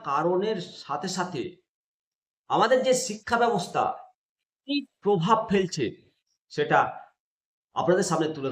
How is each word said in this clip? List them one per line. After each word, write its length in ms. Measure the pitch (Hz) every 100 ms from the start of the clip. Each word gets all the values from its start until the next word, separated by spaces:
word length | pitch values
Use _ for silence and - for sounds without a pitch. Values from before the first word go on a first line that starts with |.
| 151
কারণের 480 | 139 165 185 214 214 - -
সাথে 240 | - 147 190
সাথে 340 | 185 180 143 95 - _ _ _ _ _ _ _ _ -
আমাদের 340 | 139 208 262
যে 120 | -
শিক্ষা 420 | - - 214 - 233
ব্যবস্থা 420 | 233 202 - 143 110 - - _ _ _ _ _
কি 100 | - 285 277 _
প্রভাব 340 | 196 202 170 269 -
ফেলছে, 340 | 196 185 - 107 - _ _ _ _ _
সেটা 260 | - 147 147 123 - - _ _ _ _ _ _
আপনাদের 340 | - - 180 180
সামনে 180 | 156 156
তুলে 160 | 151 135